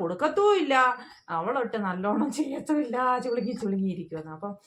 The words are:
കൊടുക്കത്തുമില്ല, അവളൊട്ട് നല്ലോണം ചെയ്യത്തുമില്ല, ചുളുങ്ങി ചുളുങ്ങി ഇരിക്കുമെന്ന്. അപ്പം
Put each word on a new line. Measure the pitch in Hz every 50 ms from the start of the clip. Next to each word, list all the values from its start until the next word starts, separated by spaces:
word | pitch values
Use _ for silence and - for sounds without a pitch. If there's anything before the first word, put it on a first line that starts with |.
കൊടുക്കത്തുമില്ല, | 185 165 180 180 285 311 302 403 403 415 415 381 311 277 269 262 254 254 247 247 - - - - _ - 170
അവളൊട്ട് | 165 170 208 262 277 240 - - 220 208
നല്ലോണം | 185 180 185 190 202 214 - 302 277 - 285
ചെയ്യത്തുമില്ല, | 302 269 277 - - - 302 294 277 233 240 247 254 254 254 247 226
ചുളുങ്ങി | 254 233 240 196 233 247 - 226
ചുളുങ്ങി | 202 196 196 190 190 175
ഇരിക്കുമെന്ന്. | 156 165 160 160 160 156 156 156
അപ്പം | 160 190 202 202 - _